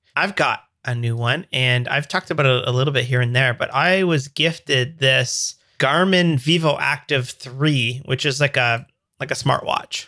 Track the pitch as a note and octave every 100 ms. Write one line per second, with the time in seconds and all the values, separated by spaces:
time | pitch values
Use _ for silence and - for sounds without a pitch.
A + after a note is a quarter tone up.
0 | _ C#3+ F#3+ F#3+ C3+ A2 _ _ - A#2
1 | A#2 A#2 A#2 D3+ - C3 B2+ B2 B2 C#3
2 | D3 F#3+ - D#3+ C#3 B2 - B2 C#3+ C3+
3 | A#2+ B2 A#2+ B2 C3 A#2 C#3 C3+ E3+ F#3+
4 | F3+ D3+ C3+ - D#3+ D#3+ - C3 B2+ -
5 | C3+ C3 A#2+ - - - _ - C3+ D#3
6 | F#3+ F#3 E3+ C#3+ C#3 E3+ D#3 C#3+ C#3 C#3+
7 | - C#3 B2 - B2+ C3 D3+ C#3 A#2 B2
8 | - C3 D3 C3+ C#3+ C#3 A#2+ A#2 - _
9 | _ - C3+ - C#3+ C3 - - - -